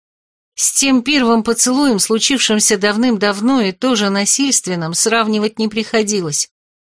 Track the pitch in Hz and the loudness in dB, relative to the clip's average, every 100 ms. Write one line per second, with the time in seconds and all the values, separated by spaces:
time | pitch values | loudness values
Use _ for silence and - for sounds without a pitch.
0 | _ _ _ _ _ - - - 269 262 | _ _ _ _ _ -6 -4 0 2 2
1 | 240 294 233 233 220 226 254 254 285 208 | 2 0 2 2 0 0 0 2 2 2
2 | - 220 - 262 - 214 - 208 208 208 | 0 0 0 0 0 2 2 0 0 0
3 | 254 214 208 196 226 269 196 185 254 233 | 0 2 0 0 0 2 0 0 0 0
4 | 202 196 202 - 277 - - 180 160 147 | 0 0 0 0 0 -2 -2 -4 -4 -2
5 | 226 226 220 214 214 220 220 214 214 226 | 0 0 0 0 -2 -2 -4 -4 -2 -2
6 | 208 208 165 147 - _ _ _ | 0 -2 -2 -4 -6 _ _ _